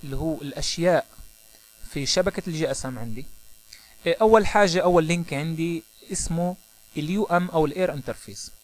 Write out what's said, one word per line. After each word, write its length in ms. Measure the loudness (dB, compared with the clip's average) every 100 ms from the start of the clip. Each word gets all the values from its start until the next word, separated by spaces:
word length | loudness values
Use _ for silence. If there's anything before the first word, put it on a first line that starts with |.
اللي 120 | -8 -6
هو 260 | -4 -4
الاشياء 640 | -8 -8 -6 0 2 2 0 -12 -20 -20 -20 -20 -20 -20 -12
في 160 | -6 -2
شبكة 360 | 0 0 -2 -6
الجي 240 | -4 -2
اس 160 | -2 -6
ام 120 | -8
عندي. 280 | -6 -8 -10 -16 -20 -20 -20 -20 -20 -8 -4
إيه، 100 | 2
اول 260 | 6 6 6
حاجة، 360 | 4 4 4
اول 220 | 4 4
لينك 300 | 4 0 -2
عندي 480 | -4 -4 -2 -2 -4 -8 -20 -10
اسمه 440 | -8 -4 -2 -2 -4 -14 -20 -14 -8
اليو 280 | -4 -2
ام 260 | 2 0 2
او 160 | 2 0
الاير 260 | 2 -2
انترفيس. 580 | -2 -8 -10 -12 -16 -16 -18